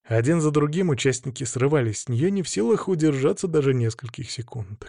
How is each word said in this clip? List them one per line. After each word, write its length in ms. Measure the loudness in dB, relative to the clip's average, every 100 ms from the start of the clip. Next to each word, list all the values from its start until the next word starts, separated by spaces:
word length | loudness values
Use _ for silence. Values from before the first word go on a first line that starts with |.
| -2
Один 320 | 0 2 2
за 120 | 2
другим 380 | 2 2 2 0
участники 540 | 2 0 0 -4 -8 -6
срывались 560 | 0 2 2 2 -2
с 80 | -4
нее, 200 | 0 0
не 140 | 0
в 40 | -2
силах 400 | -2 2 2 0
удержаться 600 | 2 2 4 2 0 0
даже 260 | 2 2
нескольких 560 | 2 0 -2 -10 -12 -12
секунд. 580 | -12 -10 -10 -10 -12